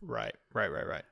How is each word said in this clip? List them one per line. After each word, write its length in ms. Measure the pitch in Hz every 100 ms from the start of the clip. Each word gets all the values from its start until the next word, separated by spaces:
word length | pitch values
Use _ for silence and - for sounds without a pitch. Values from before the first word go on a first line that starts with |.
Right, 360 | 185 113 107 - _
right, 140 | 110 98
right, 160 | 76 -
right. 180 | - -